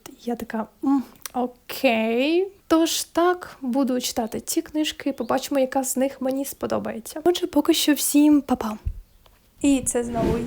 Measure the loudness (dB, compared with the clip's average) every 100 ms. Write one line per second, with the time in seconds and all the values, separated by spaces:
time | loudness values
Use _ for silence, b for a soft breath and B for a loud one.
0 | -14 -12 -8 -8 -6 -6 -8 -4 0 0
1 | 0 B -8 -4 -4 -6 -14 0 2 2
2 | 0 0 2 2 0 -6 0 2 2 -2
3 | -2 2 2 2 -6 -8 -2 0 0 -2
4 | -4 -4 -4 -6 -4 -4 -4 -4 -4 -4
5 | -6 -4 -2 -2 0 0 2 0 -2 0
6 | -2 -2 -4 -2 -6 -6 -4 -4 -4 -10
7 | -12 0 0 0 0 0 2 2 2 2
8 | 2 4 6 4 2 -2 -2 -6 -8 -10
9 | -16 _ _ _ _ -2 2 2 2 -2
10 | -2 -2 0 0